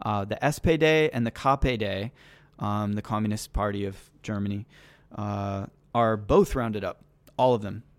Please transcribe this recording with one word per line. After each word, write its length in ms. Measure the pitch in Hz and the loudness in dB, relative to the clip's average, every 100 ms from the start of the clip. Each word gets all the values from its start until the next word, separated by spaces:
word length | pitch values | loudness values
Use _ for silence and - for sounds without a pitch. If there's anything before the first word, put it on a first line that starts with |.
Uh, 220 | 110 104 | -4 -4
the 200 | 101 - | -4 -2
S 160 | 143 - | -2 0
P 180 | 175 156 | 2 4
D 80 | 156 156 156 | 6 4 2
and 140 | 120 113 | 0 -4
the 60 | |
K 260 | - 135 135 | 0 0 2
P 180 | 135 113 | 2 0
D, 340 | 101 95 117 _ - - _ - | -2 -2 -6 _ -20 -20 _ -8
um, 340 | 104 104 104 | -4 -2 -2
the 80 | 104 | -4
Communist 500 | - 107 107 107 - | -2 -2 -2 -4 -6
Party 340 | - 104 101 98 | -2 -2 -2 -6
of 120 | 98 - _ | -8 -20 _
Germany, 440 | - 104 101 101 - - - _ _ - | -6 -4 -2 -4 -8 -20 -20 _ _ -8
uh, 500 | 101 101 101 98 - _ _ 117 | -6 -4 -4 -6 -8 _ _ 2
are 200 | 113 107 | 2 2
both 380 | 104 170 196 | 4 4 4
rounded 300 | 135 117 107 | 0 -4 -4
up, 180 | 92 - _ _ _ - | -6 -8 _ _ _ 0
all 180 | 127 117 | 2 2
of 60 | |
them 220 | 101 104 - | -2 -10 -14